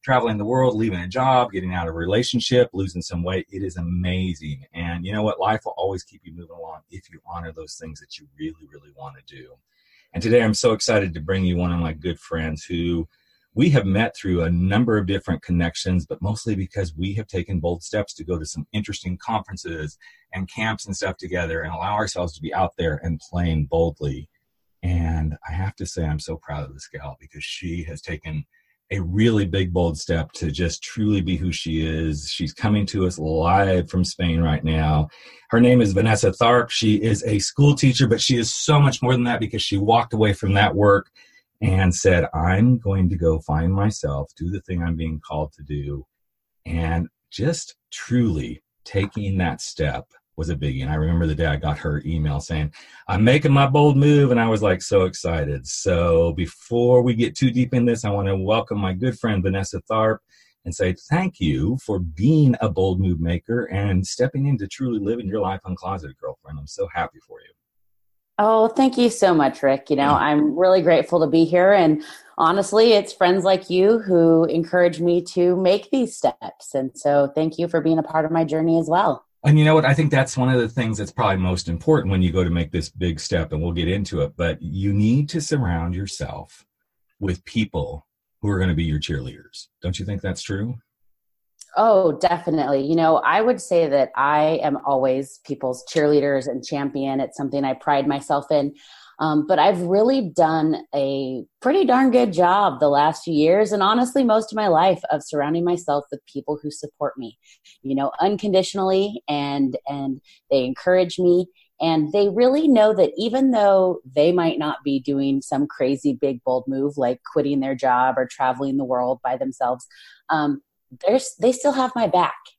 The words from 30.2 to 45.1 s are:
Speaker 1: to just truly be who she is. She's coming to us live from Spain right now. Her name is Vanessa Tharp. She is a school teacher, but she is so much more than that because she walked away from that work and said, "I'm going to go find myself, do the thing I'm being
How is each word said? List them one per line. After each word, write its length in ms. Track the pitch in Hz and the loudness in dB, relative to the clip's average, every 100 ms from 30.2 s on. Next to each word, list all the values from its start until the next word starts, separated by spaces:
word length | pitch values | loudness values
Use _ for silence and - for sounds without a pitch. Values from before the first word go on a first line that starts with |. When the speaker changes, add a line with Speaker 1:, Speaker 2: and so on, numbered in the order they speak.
| 76 | -4
Speaker 1:
to 180 | - 82 | -6 -6
just 320 | 71 85 - | -2 -4 -4
truly 380 | - - 104 101 | -12 -4 0 0
be 160 | 87 87 | 0 -2
who 160 | 90 | -2
she 340 | 78 - 80 80 | -6 -4 -4 -2
is. 460 | 80 80 76 73 | -2 -4 -4 -8
She's 220 | - - | -8 -8
coming 320 | - 107 104 98 | -4 0 0 0
to 200 | 101 92 | -2 -2
us 140 | 87 | -2
live 720 | 78 80 85 95 98 92 85 | -2 0 2 2 4 2 0
from 160 | 92 90 | -2 -2
Spain 340 | - 87 82 | -2 -2 2
right 240 | 82 76 | 0 0
now. 460 | 78 80 78 76 76 - - - _ | 0 0 2 2 0 -6 -20 -20 _
Her 100 | 117 | 4
name 220 | 123 123 | 6 6
is 100 | 107 | 4
Vanessa 400 | 95 110 110 101 | 2 2 2 0
Tharp. 380 | - 117 123 120 | 2 4 4 2
She 260 | - 113 104 | 0 2 2
is 260 | 110 107 117 | 2 -2 0
a 140 | 104 | -2
school 360 | - - 143 139 | -2 4 4 6
teacher, 320 | 135 120 127 | 2 4 2
but 140 | 110 | 2
she 160 | - 123 | 2 0
is 160 | 107 | 0
so 260 | - - 147 | -4 2 4
much 220 | 143 - | 4 2
more 100 | 123 | 0
than 140 | 127 120 | 2 0
that 160 | 117 | -2
because 200 | 107 107 | -4 -4
she 140 | - 101 | -2 -2
walked 380 | 104 113 117 | 4 2 2
away 180 | 110 107 | 0 0
from 220 | 98 98 | 2 0
that 200 | 101 101 | 2 2
work 380 | 87 104 101 - _ _ _ _ _ | 4 4 4 0 _ _ _ _ _
and 340 | 107 92 92 | 0 2 2
said, 360 | 87 101 87 82 | 2 4 4 2
"I'm 440 | 78 85 95 120 123 | -2 0 2 4 2
going 320 | 98 98 90 | 0 0 0
to 80 | 90 | 2
go 220 | 82 78 | 0 0
find 340 | - 76 82 | 0 -2 0
myself, 580 | 95 104 104 73 69 69 _ | 0 0 -2 -6 -6 -8 _
do 120 | 85 | -8
the 120 | 98 | -8
thing 200 | - 90 | -6 -6
I'm 140 | 85 80 | -4 -4
being 240 | 80 | -6